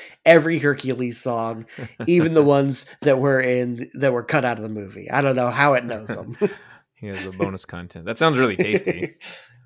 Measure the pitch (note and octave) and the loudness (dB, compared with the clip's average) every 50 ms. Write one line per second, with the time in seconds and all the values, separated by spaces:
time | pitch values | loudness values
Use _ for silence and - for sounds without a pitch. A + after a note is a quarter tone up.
0 | - - - _ - D#3+ E3+ E3 D3 E3 E3 C#3+ C3+ D3 C#3+ C#3 - C3 B2 A#2+ | -14 -20 -20 _ 6 8 8 8 6 4 0 0 0 0 0 0 -2 -4 -4 -4
1 | B2+ A#2+ A#2 - - C3 A#2 A2+ A2+ A2+ A#2 A2+ A2+ - - - A#2+ - - - | -4 -4 -4 -4 -4 -4 -2 -2 -4 -4 -6 -8 -12 -16 -14 -14 -14 -14 -12 -4
2 | A#2 D#3 F3 F3 D#3 E3 D#3+ D#3 D3 C#3+ C#3+ C#3 C#3 C#3 C3 - - - - _ | 0 2 4 4 4 4 4 4 6 6 4 4 2 2 0 -2 -4 -4 -10 _
3 | - D3 C3+ B2+ C3+ C#3+ C3+ C3 B2+ B2 B2 B2 B2 B2 A#2+ A#2 C3 - - B2+ | 2 2 2 4 2 2 2 2 2 0 0 0 -2 -4 -6 -8 -10 -12 -6 -2
4 | C#3 C3+ B2 A#2+ A#2 - - D3 B2 A#2+ A#2 A2 G#2+ A2 G#2+ G#2+ G2+ F#2+ - F#2+ | 0 0 0 -2 -2 -2 0 0 0 0 -2 -4 -6 -8 -8 -10 -10 -12 -14 -16
5 | - - - C3+ C#3 C3+ B2+ B2+ B2 A#2+ A#2 A#2+ D3 D3 C3+ B2 B2 A#2+ A#2 G#2+ | -10 -4 -2 0 0 0 0 0 0 0 0 2 2 4 2 2 0 -4 -8 -8
6 | A2 G#2+ A2 F2+ F#2+ A2 - - G#3 F#3+ - - - - - _ _ _ _ _ | -8 -8 -8 -8 -8 -12 -4 -4 -4 -4 -4 -8 -20 -20 -20 _ _ _ _ _
7 | A2 G#2 G2 F#2 F2+ F#2+ F#2 F#2 G2+ F#2+ F#2+ F#2 - - - F2 F2 F2 - E2+ | -12 -10 -10 -10 -10 -10 -6 -6 -4 -4 -6 -8 -12 -14 -14 -14 -14 -16 -18 -12
8 | E2 G2+ A#2 - D#3+ D#3+ D3 B2+ C3 A2+ F#2+ F2+ E3+ G#2 G#2+ F#2 - - D#3+ F2 | -10 -10 -2 0 2 2 4 4 2 2 2 0 0 0 0 0 -2 -4 -6 -6
9 | - D3 - _ - - - - - _ _ _ _ | -8 -10 -10 _ -20 -20 -20 -20 -20 _ _ _ _